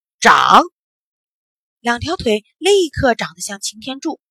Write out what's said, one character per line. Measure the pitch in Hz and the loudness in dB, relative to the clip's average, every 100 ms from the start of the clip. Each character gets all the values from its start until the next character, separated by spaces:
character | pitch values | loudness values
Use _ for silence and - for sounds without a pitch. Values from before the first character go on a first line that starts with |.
| _ _ | _ _
长！ | 226 151 127 196 349 - _ _ _ _ _ _ _ _ _ _ | 2 4 6 4 4 -4 _ _ _ _ _ _ _ _ _ _
两 | 233 240 | -4 -4
条 | 262 339 | -4 -4
腿 | 247 214 - _ | -2 -2 -4 _
立 | 330 403 339 | 0 2 0
刻 | - 269 226 | -2 -2 -2
长 | 175 160 | -6 -12
得 | |
像 | - 202 | -14 -10
擎 | - 208 | -12 -12
天 | 220 269 | -14 -10
柱 | 320 - _ | -10 -10 _